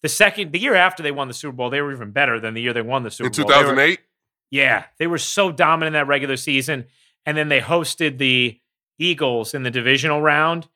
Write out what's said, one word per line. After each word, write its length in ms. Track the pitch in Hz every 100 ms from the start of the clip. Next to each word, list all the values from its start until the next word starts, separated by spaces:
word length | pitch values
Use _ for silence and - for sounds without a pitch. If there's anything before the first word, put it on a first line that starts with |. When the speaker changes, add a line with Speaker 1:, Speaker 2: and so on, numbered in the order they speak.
Speaker 1:
The 60 | 151
second, 440 | - 208 202 180
the 60 | 165
year 160 | 254
after 280 | 196 180 175
they 80 | 147
won 180 | 139 135
the 60 |
Super 180 | 117 151
Bowl, 180 | 127 123
they 100 | 139
were 100 | 147
even 180 | 131 107
better 280 | 101 139 117
than 140 | 113
the 60 | 113
year 100 | 120
they 100 | 120
won 200 | 113 131
the 60 | 117
Super 160 | - 123
Speaker 2:
In 40 |
Speaker 1:
Bowl. 40 | 113
They 60 |
were 160 | 151 139
Speaker 2:
two 40 | 143
thousand 120 | 135
eight? 200 | 147 - _ _ _ _ _
Speaker 1:
Yeah, 340 | 139 135 107 - _
they 80 | 170
were 120 | 165
so 340 | - - 190
dominant 420 | 156 160 160 160
in 60 | 156
that 60 | 139
regular 300 | 143 135 131
season. 500 | 143 135 131 139 123 _ _ _ -
And 100 | 151
then 120 | 151
they 100 | 139
hosted 560 | - 170 156 - 156 131
the 400 | 135 127 123 107 _ _ _ _
Eagles 540 | 170 160 143 120 110
in 100 | 143
the 80 | 127
divisional 520 | 123 120 135 156 147
round 460 | 151 147 160 170 160